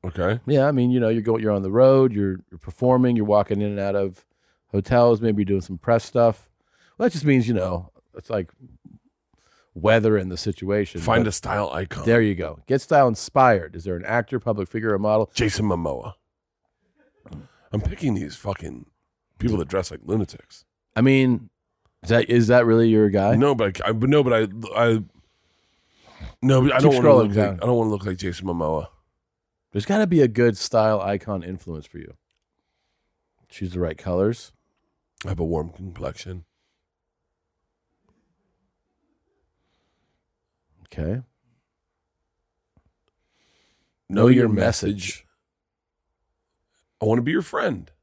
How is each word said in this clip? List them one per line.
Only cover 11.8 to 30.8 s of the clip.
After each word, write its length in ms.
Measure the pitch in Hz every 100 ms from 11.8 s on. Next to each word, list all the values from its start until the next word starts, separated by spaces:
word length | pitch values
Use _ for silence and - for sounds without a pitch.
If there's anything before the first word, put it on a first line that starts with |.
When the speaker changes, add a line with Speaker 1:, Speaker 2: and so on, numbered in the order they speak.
| 90 - 113
Speaker 2:
there 160 | 117
you 140 | 107 92
go. 240 | 80 80 -
Get 140 | 135
style 260 | - 151 127
inspired. 680 | 110 - 143 127 101 78 87
Is 80 | 87
there 100 | 87
an 100 | 95
actor, 340 | 117 113 123
public 280 | 120 101 92
figure, 240 | 110 110
or 60 | 98
model? 320 | 107 110 107
Speaker 1:
Jason 320 | - 110 101 107
Momoa. 480 | 87 82 64 - - _ _ _ _ _ _ _ _ _ _ - 156 147 _ _
I'm 80 | 107
picking 320 | - 196 147
these 220 | 95 73 -
fucking 500 | - 92 78 62 - _ _ _ _ _
people 180 | 120 104
that 100 | 71
dress 220 | 95 90
like 120 | 78
lunatics. 640 | 64 110 98 - _ - _ _ _ 110
Speaker 2:
I 60 |
mean, 480 | 131 135 131 120 117 _ _ _ _ _
is 60 | 92
that, 200 | 117 110
is 180 | 120 110
that 180 | 123 117
really 200 | 113 113
your 200 | 110 104
guy? 260 | 98 98 110
Speaker 1:
No, 200 | 143 127
but 260 | 101 92
I, 80 | 101
but 160 | 113 127
no, 140 | 147
but 100 | 127
I, 80 | 113 110 107 113 110
I, 240 | 117 110 101 _ _ _ _ _ _ _ _ _ _ - - -
no, 180 | 131 131
but 100 | 135
I 80 | 127
Speaker 2:
Keep 120 | 139
Speaker 1:
don't 40 | 131
wanna 120 | 147
Speaker 2:
scrolling 180 | 131 104
Speaker 1:
look 40 |
Speaker 2:
down. 200 | 104 104 92
Speaker 1:
like, 80 |
I 20 | 120
don't 100 | 120
wanna 120 | 110
look 160 | 101 98
like 120 | 92
Jason 280 | 92 87 95
Momoa. 400 | 85 78 78 82 _ _ _ _ _ _ _ _
Speaker 2:
There's 120 | 104 -
gotta 220 | 202 208
be 140 | 165
a 60 | 127
good 260 | 110 120 101
style 440 | - 113